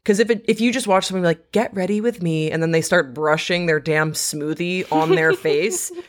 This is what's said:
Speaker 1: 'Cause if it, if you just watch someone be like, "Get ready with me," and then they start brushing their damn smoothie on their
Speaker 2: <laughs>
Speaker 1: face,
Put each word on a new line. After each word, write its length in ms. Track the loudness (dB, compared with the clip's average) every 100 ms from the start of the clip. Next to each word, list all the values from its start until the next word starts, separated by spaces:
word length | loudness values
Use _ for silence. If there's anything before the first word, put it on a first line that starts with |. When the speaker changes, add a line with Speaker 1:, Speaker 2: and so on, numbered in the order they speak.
| 0
Speaker 1:
'Cause 140 | 2
if 100 | 2
it, 120 | 0 0
if 120 | 2
you 100 | 2
just 160 | 0 2
watch 180 | 2 2
someone 160 | 0
be 40 | 0
like, 240 | 0 _
"Get 200 | -2 0 -2
ready 240 | -2 0
with 220 | -2 -2
me," 260 | -2 0 0
and 140 | 0
then 80 | 0
they 100 | 0
start 320 | 2 2 0
brushing 520 | -2 0 0 0 -2 0
their 120 | 0
damn 340 | 0 0 0
smoothie 760 | -2 -6 -4 -4 -4 -2 -4 -2
on 220 | 0 2 2
their 180 | 2
Speaker 2:
<laughs> 140 | 0 0
Speaker 1:
face, 440 | 0 0 -2 -8 -12